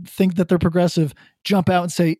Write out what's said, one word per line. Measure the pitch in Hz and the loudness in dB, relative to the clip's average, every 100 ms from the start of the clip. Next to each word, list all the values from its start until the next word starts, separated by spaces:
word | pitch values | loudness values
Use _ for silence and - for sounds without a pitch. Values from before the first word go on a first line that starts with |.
| 175 | -8
think | - 185 175 | -2 0 0
that | 175 | 0
they're | 180 | 2
progressive | 180 170 175 175 151 - - _ | 2 2 0 0 -2 -4 -20 _
jump | - 196 170 | -2 0 2
out | 180 | 0
and | 175 | 0
say, | - 165 170 | 0 0 -2